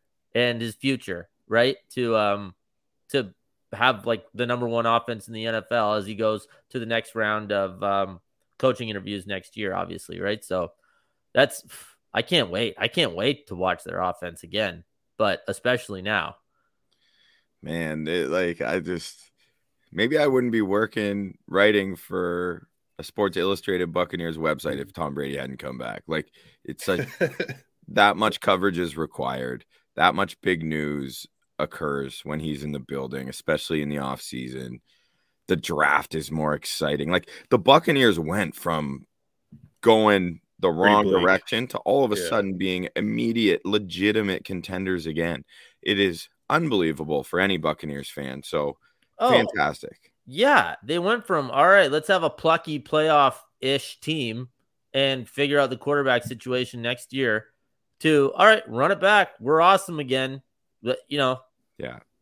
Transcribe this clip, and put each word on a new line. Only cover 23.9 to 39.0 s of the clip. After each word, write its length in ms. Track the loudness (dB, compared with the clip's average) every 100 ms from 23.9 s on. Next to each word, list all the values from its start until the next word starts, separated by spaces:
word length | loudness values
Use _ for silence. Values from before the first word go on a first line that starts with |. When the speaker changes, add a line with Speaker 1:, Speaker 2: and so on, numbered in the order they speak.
Speaker 2:
Buccaneers 460 | 0 -2 -4 -6 -2
website 420 | -2 -2 -4 -6
if 120 | -8
Tom 220 | -6 -6
Brady 220 | -4 -6 -6
hadn't 220 | -8 -10
come 200 | -12 -10
back. 240 | -10 -10 -6
Like, 240 | -6 -6 _ _ _
it's 220 | -14 -8 -2
like 220 | -2 -4 -4 -4 -4 -10
Speaker 3:
<laughs> 400 | -10 _ _ -4
Speaker 2:
that 280 | 4 4 4
much 240 | 0 0
coverage 380 | 0 2 2 0
is 180 | -4 -4
required. 680 | -6 -4 -6 -4 -6 -10 -14 _ _ 2
That 180 | 2
much 260 | 2 -4 -4
big 220 | -2 -2
news 640 | -2 -2 -2 -4 -6 -12 -18 _ _ -6
occurs 600 | -6 -4 -4 -4 -6 -10
when 140 | -8 -6
he's 240 | -6 -6
in 100 | -6
the 60 | -8
building, 480 | -8 -8 -6 -8 -10
especially 540 | -8 -2 -2 0 -2
in 60 | -2
the 100 | -4
off 240 | -6 -8
season. 580 | -10 -10 -10 -10 -12 -14 _ _ _ _ _ _ -4
The 80 | -4
draft 580 | -2 2 4 4 2
is 160 | -6 -4
more 240 | -2 -2
exciting. 560 | -2 -6 -4 -2 -2 0
Like, 180 | -2 -2 -14 0
the 80 | 2
Buccaneers 600 | 6 6 4 4 4 4
went 340 | -2 -4 -4
from 520 | -4 -4 -2 -4 -8